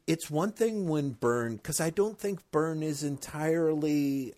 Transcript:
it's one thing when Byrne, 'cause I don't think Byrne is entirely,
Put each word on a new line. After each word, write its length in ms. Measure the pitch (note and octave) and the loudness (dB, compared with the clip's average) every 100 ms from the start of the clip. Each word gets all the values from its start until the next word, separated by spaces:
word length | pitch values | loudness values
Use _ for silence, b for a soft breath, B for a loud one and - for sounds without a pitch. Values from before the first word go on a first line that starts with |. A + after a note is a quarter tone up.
| - | -2
it's 240 | E3 - | -2 -2
one 220 | D3+ G3 | -2 -2
thing 360 | - A3+ A3 F3 | 0 0 0 0
when 240 | D#3 C#3+ | 0 -2
Byrne, 460 | A#2 A#2+ A#2+ A#2 A2 | 0 2 2 0 -4
'cause 240 | - D3+ | -4 -2
I 80 | E3 | 0
don't 300 | D#3+ G#3 G#3+ | 2 0 -2
think 200 | G3+ F#3+ - | -4 -6 -2
Byrne 320 | D#3 D#3+ D#3 | 0 2 0
is 200 | D#3 D3 | -2 -2
entirely, 1300 | D3 C#3 - D3+ D#3 E3 D#3+ D#3 D3+ D3 C#3 C#3 B2 | -4 -4 -8 -2 0 4 2 2 2 2 2 0 -4